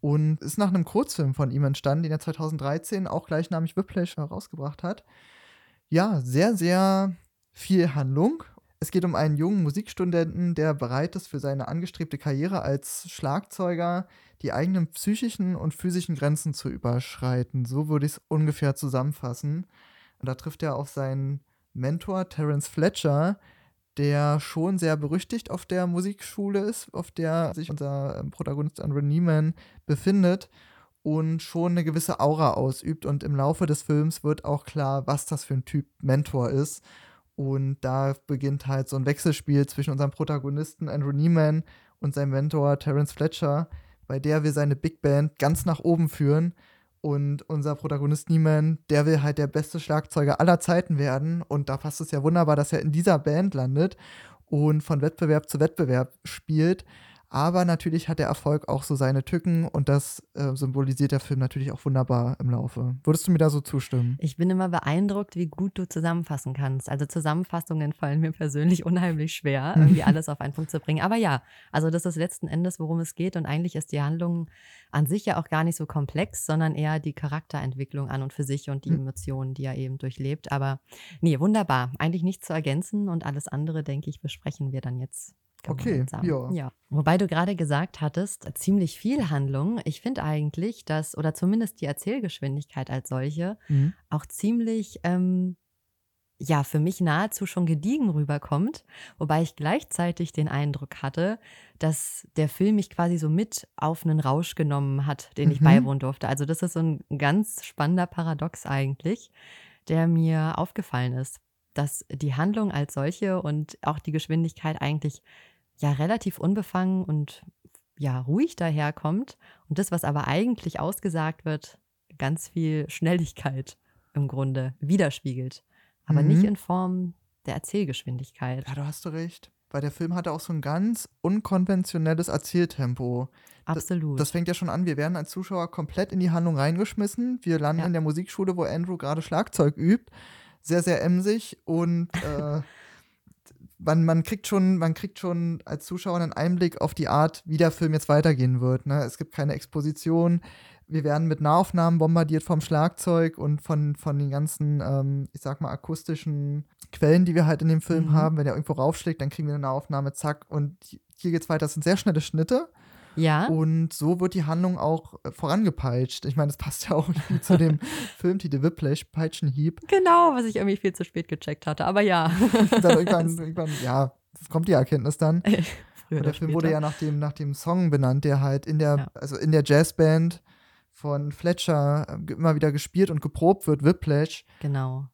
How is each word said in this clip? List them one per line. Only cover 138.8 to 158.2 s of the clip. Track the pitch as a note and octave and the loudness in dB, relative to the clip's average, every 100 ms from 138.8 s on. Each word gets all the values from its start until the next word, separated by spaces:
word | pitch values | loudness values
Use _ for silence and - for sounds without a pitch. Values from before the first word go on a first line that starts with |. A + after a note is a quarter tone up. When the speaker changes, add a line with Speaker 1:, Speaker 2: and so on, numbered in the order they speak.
| F3 F3+ | -4 -6
Speaker 1:
gerade | C#3 D#3 | -4 -4
Schlagzeug | D3+ D#3 A3 - D3 D3 | -2 -4 -4 2 2 4
übt. | D#3+ A3+ - - - - - _ | 4 4 2 -20 -20 -20 -20 _
Sehr, | - E3+ | -2 0
sehr | E3 E3+ | 2 2
emsig | E3+ F3 F#3+ A3+ - - | 2 2 2 -2 -4 -16
und, | - E3 E3+ E3+ E3+ | -4 0 2 0 -2
Speaker 2:
<laughs> | E3+ | -4
Speaker 1:
äh, | D#3 D3 D3 D3+ C#3 - - - _ _ _ _ _ - - _ | -4 -4 -2 -4 -6 -14 -20 -20 _ _ _ _ _ -20 -20 _
man, | D#3+ D#3+ | 0 4
man | E3 E3 | 4 2
kriegt | D#3+ G#3 - | 0 -4 -2
schon, | G3+ F#3 F#3 | 2 4 4
man | E3 | 0
kriegt | D#3+ G3 - | -2 -8 -8
schon | F#3 E3+ E3+ E3 | -6 -2 -2 -4
als | - D3 - | -8 -10 -8
Zuschauer | F3+ G3 F3 | -8 -4 -2
einen | E3 | -2
Einblick | - E3 F3+ F3 - | -2 0 2 0 0
auf | D#3 | -4
die | - D#3 | -2 0
Art, | C#3+ D#3 - - | 4 4 0 -4
wie | D#3 | 2
der | E3 | 2
Film | D#3 E3 | 4 0
jetzt | D#3 - | 0 4
weitergehen | D3 D#3+ C#3 B2+ B2+ | 4 6 4 4 4
wird, | B2+ B2+ - | 2 0 0
ne? | C#3 | -2
Es | B2 - | -2 -6
gibt | D3 | -10
keine | - C#3+ | -4 -2
Exposition. | D#3+ - D#3 D3 D3+ - E3 E3+ F3 - - - - _ | -2 -6 -4 -4 -4 0 2 4 2 -2 -20 -20 -20 _
Wir | D#3+ | -2
werden | D3 D3 D#3+ | 0 0 0
mit | D#3 | 0
Nahaufnahmen | D3+ D#3+ F3+ F3 E3+ E3 | 4 4 4 4 4 4
bombardiert | D#3 E3 D#3 D#3 | 4 4 4 0
vom | - D#3 | 2 -2
Schlagzeug | - D#3 D#3+ - - E3+ E3 - | 2 2 2 0 2 4 2 0
und | D3 D3 | -2 -2
von, | - D#3 D3 C#3+ | 0 0 0 -2
von | - C#3+ | -2 -2
den | C#3+ | 0
ganzen, | C#3 D#3 - D3 D3 | 0 -2 -2 0 0
ähm, | - C#3 C3+ C#3 C3+ | 0 0 0 -2 -4
ich | - | -8
sag | C#3 C#3 | -10 -6
mal, | D#3+ | -6
akustischen | - - D#3+ - D#3 - D3 C#3+ D3 D3 _ - | -6 -8 -8 -6 -6 -4 -4 -2 -4 -8 _ -20
Quellen, | - D3+ E3+ | 0 6 6
die | F3+ | 6
wir | E3 D#3 | 4 4
halt | D#3 | 4
in | D#3+ | 4
dem | D#3+ | 2
Film | - E3 D#3+ | 2 0 4
Speaker 2:
Mhm. | |
Speaker 1:
haben. | D3+ | 4